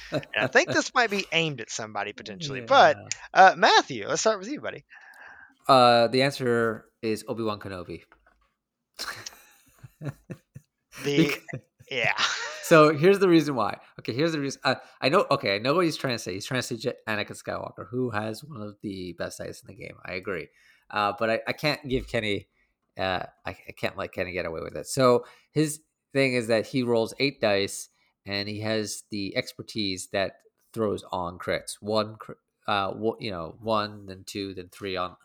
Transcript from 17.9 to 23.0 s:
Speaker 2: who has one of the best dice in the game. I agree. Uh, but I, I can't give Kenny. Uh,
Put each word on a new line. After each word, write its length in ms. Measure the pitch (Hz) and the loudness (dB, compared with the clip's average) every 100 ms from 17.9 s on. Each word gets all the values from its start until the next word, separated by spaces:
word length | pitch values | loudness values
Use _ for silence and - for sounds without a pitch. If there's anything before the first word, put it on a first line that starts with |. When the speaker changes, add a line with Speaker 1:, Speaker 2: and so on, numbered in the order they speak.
Speaker 2:
who 180 | 123 127 | -4 -2
has 340 | 107 110 107 | -2 -4 -8
one 200 | 147 127 | -12 -12
of 140 | 104 104 | -12 -10
the 320 | 110 95 90 85 | -10 -8 -10 -8
best 180 | 90 - | -8 -8
dice 240 | 90 92 | -12 -14
in 60 | - | -18
the 80 | |
game. 220 | 95 - - | -16 -16 -16
I 120 | - | -10
agree. 340 | 92 92 87 73 _ _ _ _ | -10 -6 -8 -8 _ _ _ _
Uh, 220 | 104 104 101 | -2 -2 0
but 100 | 113 | 0
I, 120 | 113 - | 0 -2
I 60 | |
can't 340 | - 151 135 135 | -4 -4 -4 -4
give 220 | 127 - | -4 -2
Kenny. 400 | 117 107 98 - _ _ _ _ | -2 -2 -4 -6 _ _ _ _
Uh, 260 | - | -6